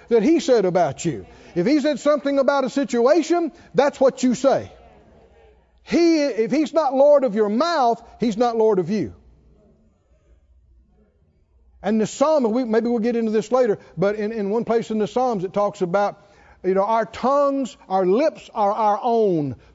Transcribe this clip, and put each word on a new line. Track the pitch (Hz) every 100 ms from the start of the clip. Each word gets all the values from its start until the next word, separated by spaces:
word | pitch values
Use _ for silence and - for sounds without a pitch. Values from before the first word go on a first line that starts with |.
| -
that | 233
He | 226 330
said | 240 240 185
about | 180 156 127 165
you. | 113 87 - -
If | 175 180
He | 302
said | 285 269
something | 294 294 277 277
about | 262 285
a | 262
situation, | - 269 240 240 330 277 349 330 - - 190
that's | 285 -
what | 262 262
you | 254 220
say. | 269 180 95 - - - - - _ _ _ _ _ _
He, | - 285 339 320
if | 285 202 226
He's | 277 294
not | 320 294
Lord | 262 294 285
of | 254 202
your | 208
mouth, | 220 330 330 240 226 - -
He's | 240 196
not | 240 226
Lord | 220 190
of | 165
you. | 214 117 - _ _ _ _ _ _ _ _ _ _ _ _ _ _ _ _ _ 202 _ _ _ _ _ _ _ _
And | 185 220
the | 214
Psalm, | - 285 311 233
we, | 226
maybe | 247 220 233
we'll | 240
get | 220 233
into | 226
this | 214 -
later, | 254 247 185 - -
but | 196 214
in, | 208
in | 226 196
one | 226 214
place | 233 -
in | 220
the | 202
Psalms | 240 254 214
it | 180
talks | 196 202 208
about, | 180 190 202 - _ _ - -
you | 185 190
know, |
"Our | 202 226 214
tongues, | - 240 285 285 277 262 - -
our | 190 185
lips | 208 311 220 -
are | - 202
our | 214 214 202
own. | - 233 208 170 143 120 -